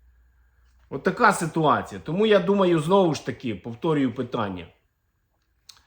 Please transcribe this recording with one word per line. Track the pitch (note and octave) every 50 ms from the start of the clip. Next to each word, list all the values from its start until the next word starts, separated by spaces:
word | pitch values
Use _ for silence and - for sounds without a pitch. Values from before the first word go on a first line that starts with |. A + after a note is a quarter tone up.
| _ _ _ _ _ _ _ _ _ _ _ _ _ _ _ _ _ -
От | - C3+ -
така | G3 F3+ - A#3+ G#3+ G3
ситуація. | - F3 D#3 - E3+ D#3 C#3+ B2 G#2 G2 - G#2 F#2 -
Тому | - D#3 F#3+ G#3+
я | A3 G#3 F#3+
думаю, | F3 F3+ G3+ G3+ F#3+ F3 E3+ E3
знову | C#3+ E3 G3 G3+ F#3+ E3 C#3+
ж | - -
таки, | C#3 A2+ - - A#2+ G#2
повторюю | F#2 - B2 A2+ - - E3 D#3 D3 C3+ B2+ A2+
питання. | C3 B2 A2+ - B2 G#2+ G2 F#2+ F2+ E2 - _ _ _ _ _ _ _ _ _ _ _ _ _ _ _ _ _ _ _ _ - _ _